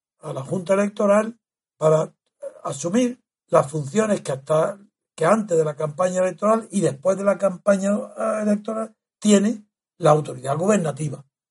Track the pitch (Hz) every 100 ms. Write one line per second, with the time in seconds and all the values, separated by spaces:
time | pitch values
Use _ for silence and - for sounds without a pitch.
0 | _ _ 151 139 135 180 175 196 202 202
1 | 208 208 226 - _ _ _ - 156 156
2 | - _ _ _ - - - 135 165 214
3 | 247 254 _ _ - 165 147 156 135 196
4 | 214 190 - 135 - 156 160 - - _
5 | _ - 147 220 214 165 151 143 151 151
6 | 185 180 185 170 208 226 214 202 160 139
7 | 185 190 196 185 196 180 - 196 196 208
8 | 208 - 220 214 208 208 - 220 220 _
9 | _ _ 208 202 202 262 - _ _ -
10 | 160 151 135 127 131 147 190 208 160 131
11 | 151 127 - _ _